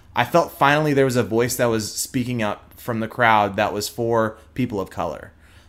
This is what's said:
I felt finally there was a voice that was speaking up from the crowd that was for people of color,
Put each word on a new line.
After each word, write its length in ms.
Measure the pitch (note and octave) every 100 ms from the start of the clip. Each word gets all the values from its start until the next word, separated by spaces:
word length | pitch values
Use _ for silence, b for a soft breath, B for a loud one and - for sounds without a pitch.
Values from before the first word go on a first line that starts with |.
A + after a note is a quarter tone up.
| b
I 100 | -
felt 280 | B2 E3+ -
finally 400 | - C#3 D3 D#3
there 120 | C#3
was 120 | C3+ B2
a 60 |
voice 340 | G2 A2+ B2 -
that 100 | A#2+
was 260 | A2+ G2+
speaking 500 | - - C3 A#2+ B2
up 320 | G#2 - - -
from 240 | - A2+
the 80 | A2
crowd 480 | - A#2 A2 G2+ G2
that 160 | G2+
was 160 | G2 G2+
for 500 | - A#2 A#2 A2 G#2+ B
people 260 | - B2 G#2
of 100 | F#2
color, 420 | - F2 A#1 - - b b